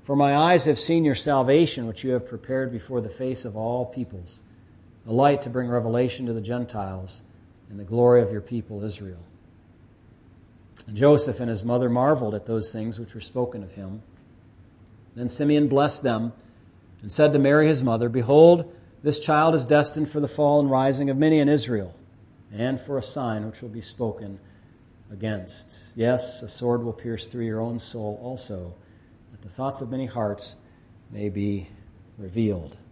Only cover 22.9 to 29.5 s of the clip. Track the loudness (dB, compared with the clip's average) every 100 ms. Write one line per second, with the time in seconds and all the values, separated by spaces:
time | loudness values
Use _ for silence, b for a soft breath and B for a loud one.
22.9 | -6 -4 -6 -4 -4 -8 -12 -14 -10 -12
23.9 | -6 -6 -6 -14 -16 b b b b b
24.9 | _ -20 -8 -6 -6 -8 -14 -14 -20 -18
25.9 | -2 0 0 -2 -8 -10 -6 -2 -2 -4
26.9 | -8 -10 -10 -10 -6 -4 -4 -6 -6 -8
27.9 | -8 -8 -8 -12 -12 -10 -10 -12 -16 b
28.9 | b b b -20 -20 -18